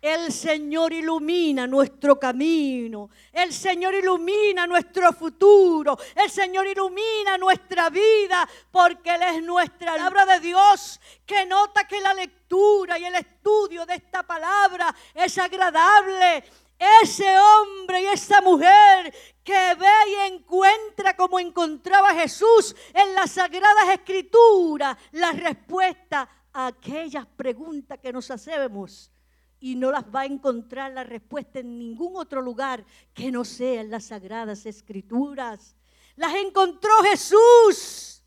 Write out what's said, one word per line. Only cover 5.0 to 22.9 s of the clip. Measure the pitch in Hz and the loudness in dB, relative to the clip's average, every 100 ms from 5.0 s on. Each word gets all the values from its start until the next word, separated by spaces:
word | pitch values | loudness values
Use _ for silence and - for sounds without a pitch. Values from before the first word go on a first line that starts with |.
| 359 | -2
futuro. | 339 330 - 392 415 370 320 285 262 - | -2 -12 2 6 6 6 2 -2 -6 -8
El | - 392 | -4 -4
Señor | - 370 381 381 | -2 -4 -4 -4
ilumina | 392 381 370 440 440 403 381 | -4 -6 -6 -6 -4 -4 -2
nuestra | 370 370 _ 349 330 | -2 -2 _ -4 -4
vida | 320 440 427 392 359 330 - _ | 0 2 2 0 -4 -4 -10 _
porque | 370 349 339 330 | 0 0 0 -6
Él | 339 | -4
es | 359 320 | -2 -4
nuestra | 330 349 349 349 339 | -4 -4 -4 _ -8
palabra | 320 359 392 | -6 -2 0
de | 381 359 | 2 2
Dios, | 339 359 403 392 - - _ _ _ | 2 4 4 4 -2 -20 _ _ _
que | 403 | -4
nota | 370 381 403 415 403 | -2 -2 0 -2 -6
que | 403 | -6
la | 392 | -4
lectura | 381 359 _ _ 370 415 415 359 339 | -4 -8 _ _ 0 2 2 -2 -8
y | |
el | 349 | -6
estudio | 359 - _ 415 427 403 339 | -8 -8 _ -2 0 -2 -10
de | 330 | -10
esta | 359 _ 370 | -10 _ -12
palabra | 359 339 320 403 392 359 339 - _ | -8 -8 -4 0 0 0 -6 -6 _
es | 302 359 381 | -6 -6 -4
agradable. | 359 381 370 320 349 415 381 381 359 311 _ _ _ _ 370 440 | -6 -2 -2 2 4 4 2 0 0 0 _ _ _ _ 6 8
Ese | 427 - 392 381 | 6 0 2 6
hombre | 403 427 403 392 370 370 | 8 6 4 -10 -6 -4
y | 392 | -2
esa | 403 - 403 | -4 2 2
mujer | 381 330 339 403 415 381 339 - _ _ | 4 4 6 8 8 6 2 -16 _ _
que | - 392 370 | -2 0 0
ve | 339 381 427 415 | 2 4 4 2
y | 403 392 | -2 -6
encuentra | 359 _ 370 381 440 427 - 381 370 | -8 _ 2 2 2 -4 -4 -4 -2
como | 370 370 | -2 -2
encontraba | 349 - 330 302 370 392 392 | -6 -4 -6 -6 0 2 4
Jesús | 339 320 - 427 453 - - - | 0 -4 -2 4 4 2 -10 -8